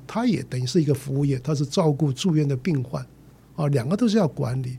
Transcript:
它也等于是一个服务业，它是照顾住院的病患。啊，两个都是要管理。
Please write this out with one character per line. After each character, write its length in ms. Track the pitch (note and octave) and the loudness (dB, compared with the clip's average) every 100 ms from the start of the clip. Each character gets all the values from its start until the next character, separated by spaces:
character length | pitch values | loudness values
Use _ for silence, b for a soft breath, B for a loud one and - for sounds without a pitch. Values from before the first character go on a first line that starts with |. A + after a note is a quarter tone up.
| - | -6
它 220 | G#3 B3 | -2 0
也 160 | D3 | 0
等 180 | B2 B2+ | -2 -4
于 40 | B2+ | 0
是 120 | F3+ | 2
一 60 | D3 | 2
个 80 | |
服 220 | C#3 C#3 C#3 | 0 -2 -2
务 60 | C#3+ | 0
业， 140 | B2+ | 0
它 120 | D3+ D3 | -2 -2
是 100 | C#3+ | 0
照 260 | G3 D#3+ | 2 2
顾 220 | C#3 D3+ | 2 0
住 220 | B2+ G3 D#3 | 0 0 2
院 120 | C#3+ | 2
的 80 | C3 | 0
病 280 | F#3 D3 | 0 -2
患。 200 | B2 - C3 - - - - - | -2 -6 -8 -16 -20 -20 -14 -4
啊， 120 | D3 | 0
两 200 | C#3+ A#2+ | 0 0
个 80 | G3+ | 0
都 120 | A#3+ | 2
是 100 | G#3+ | 2
要 100 | E3 | 2
管 320 | - B2+ B2+ | 0 -4 -4
理。 120 | B2+ | -6